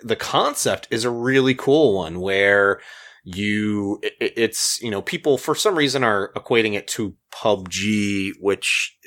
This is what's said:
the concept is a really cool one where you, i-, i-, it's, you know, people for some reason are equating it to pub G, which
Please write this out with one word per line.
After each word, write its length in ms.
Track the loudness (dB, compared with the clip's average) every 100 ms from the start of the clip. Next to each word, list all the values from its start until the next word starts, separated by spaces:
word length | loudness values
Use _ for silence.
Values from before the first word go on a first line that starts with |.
the 140 | -6 -6
concept 720 | 0 0 0 0 -2 -2 -2
is 140 | -4
a 60 | -2
really 440 | -2 2 4 4
cool 400 | 2 2 4 4 2
one 240 | -2 -6
where 600 | -2 2 4 6 4 2 -4 -20 -20 -20
you, 760 | -14 -6 -2 0 0 -2 -2 -4
i-, 40 | -6 -4
i-, 100 | -4 0
it's, 440 | -2 0 -4 -4
you 100 | -4
know, 120 | -4
people 340 | -4 -2 0 0
for 180 | 0
some 220 | 0 0 2
reason 260 | 0 2
are 300 | 2 0 -2
equating 400 | -8 0 2 2
it 120 | -2 -6
to 260 | -6 -6 -8 _
pub 380 | -4 0 0 -2
G, 640 | -4 -2 0 0 -2 -4 -4
which 560 | -2 -2 0 -2 -4 -10